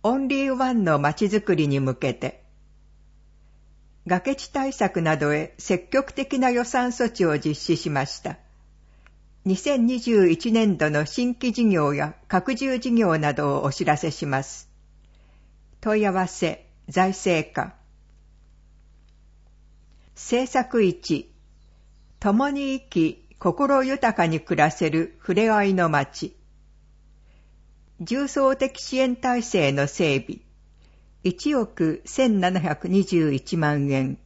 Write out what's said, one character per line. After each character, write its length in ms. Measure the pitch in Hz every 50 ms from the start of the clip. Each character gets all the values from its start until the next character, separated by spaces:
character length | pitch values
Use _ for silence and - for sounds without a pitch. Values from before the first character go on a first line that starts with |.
| -
オ 100 | 214 247
ン 140 | 269 269 254
リ 160 | 277 269 277
ー 120 | 269 262
ワ 140 | 247 269 254
ン 140 | 247 226 196
の 160 | 170 156 143
ま 120 | 143 147
ち 120 | 156 - 214
づ 160 | 196 202 208
く 160 | 208 - 180
り 100 | 156 156
に 140 | 143 139 139
向 160 | 135 131 123
け 180 | - - 131 120
て。 300 | - - 127 - - _ _ _ _ - _ - _ _ - - _ - - _ - _ _ _ - - - - - - - - - - - - - -
崖 300 | - 180 180 - 269 277
地 100 | 269 -
対 260 | - - 277 269 269
策 300 | 269 - 220 185 - 180
な 140 | 165 160 156
ど 180 | 143 151 147 147
へ 200 | 151 160 - - -
積 300 | - - 196 175 - -
極 240 | - 269 269 -
的 260 | - - 269 277 - 254
な 120 | 262 254
予 140 | 247 240 240
算 260 | 240 - 254 247 247
措 160 | 240 - 240
置 180 | 220 233 - 185
を 120 | 165 151
実 240 | 147 - 156 151 -
施 160 | - - 170
し 140 | 156 - 170
ま 160 | 147 139 135
し 140 | 143 - -
た。 180 | - 165 147 - - _ - _ - - _ _ - _ - - - - _ _ _ _ - _ _
二 120 | 190 190
千 300 | - - 294 285 254 226
二 120 | 240 254 240
十 300 | - 233 226 208 190 175
一 240 | 165 165 - 233
年 240 | 220 226 220 208 185
度 120 | 147 156 151
の 160 | 151 147 151
新 300 | 147 - - 247 247 240
規 180 | - - 247
事 120 | 214 - 233
業 300 | 214 190 160 147 143 147
や 200 | 143 143 147 - - - _
拡 260 | - 180 185 - 262
充 240 | 226 269 269 254 240
事 140 | 240 254
業 260 | 233 233 220 180 160 156
な 140 | 151 147
ど 240 | 139 - 147 143 139
を 80 | 143 -
お 80 | 139
知 120 | - - 170
ら 120 | 160 151
せ 160 | 147 - 160
し 120 | - - 156
ま 200 | 147 135 135 139
す。 260 | - - - - _ - - - _ - - - - - - - _ - - - - - - - _ - _
問 200 | - 214 214 214
い 60 | 214
合 60 | 202
わ 160 | 180 185 185 180
せ、 360 | - - 180 160 - - - - _ _ _ -
財 200 | - 185 185 190
政 420 | 190 - - 190 175 156 156 -
課。 220 | - - - - - _ _ _ - _ _ _ - - _ - _ _ _ _ - - _ - _ - _ _ _ _ _ _ _ _ - - _ - _ - - _ - - - - _ _ - - _ - -
政 340 | - - - 233 240 262 254
策 360 | - 262 247 254 - 233 208
一、 500 | 185 - - - - 156 139 - - - - - _ - - - - _ _ - _ _ _ - _ - _
共 300 | - 208 196 226 269 285
に 260 | 277 277 277 269 269
生 120 | 254 - -
き、 380 | - 175 160 156 - - - - - -
心 420 | - 180 - - 285 269 277 269 262
豊 280 | 262 269 277 - 233
か 140 | 208 - 175
に 120 | 165 160 151
暮 240 | - - 170 151
ら 80 | 147 156
せ 200 | - - - 156
る 260 | 147 160 165 - - -
ふ 140 | - -
れ 160 | 180 202 220 220
あ 160 | 220 208 202
い 80 | 196
の 160 | 190 185 175 160
街。 480 | 156 143 139 - - - - - - - - - - - - - - - _ _ - _ _ - - - - - - - - _ - - - - - _ - - - -
重 300 | 165 165 233 269 285 269
層 260 | - 285 269 269 269
的 280 | 269 262 262 - -
支 160 | - - 262 254
援 180 | 262 254 247
体 260 | 240 - 254 247 247
制 300 | 233 - - 190 151 139
の 140 | 139 143 139
整 340 | 147 - - 185 156 139 131
備。 200 | - - - - _ _ _ _ _ _ _ _ - - _ - _ _ _ _ -
一 300 | 185 180 - - 294 302
億 480 | 254 220 - - - 170 156 156 - -
千 340 | - - - 262 247 214 196
七 200 | 185 180 190 185
百 280 | 156 170 151 - - 185
二 140 | 185 196
十 300 | 190 - 185 170 156 151
一 240 | 139 131 - - -
万 340 | 165 156 147 147 143 143 139
円。 280 | 135 135 131 135 135 - -